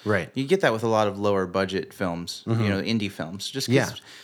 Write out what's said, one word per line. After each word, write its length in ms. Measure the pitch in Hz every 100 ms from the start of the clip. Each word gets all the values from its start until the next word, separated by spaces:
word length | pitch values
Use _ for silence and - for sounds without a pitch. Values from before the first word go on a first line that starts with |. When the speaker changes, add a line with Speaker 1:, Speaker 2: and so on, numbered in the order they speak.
| 104
Speaker 1:
Right. 260 | 98 80
Speaker 2:
You 120 | 131 139
get 160 | 190
that 120 | 147
with 100 | 110
a 40 | 113
lot 200 | 110 104
of 120 | 98
lower 260 | 101 98 90
budget 480 | 95 98 95 -
films, 500 | - 92 87 85 - 113
Speaker 1:
Mm-hmm. 160 | 113
Speaker 2:
you 60 | 104
know, 120 | 98
indie 300 | 87 113 101
films. 380 | - 80 101 -
Just 160 | 135 117
'cause 80 | 131
Speaker 1:
Yeah. 140 | 107 - - -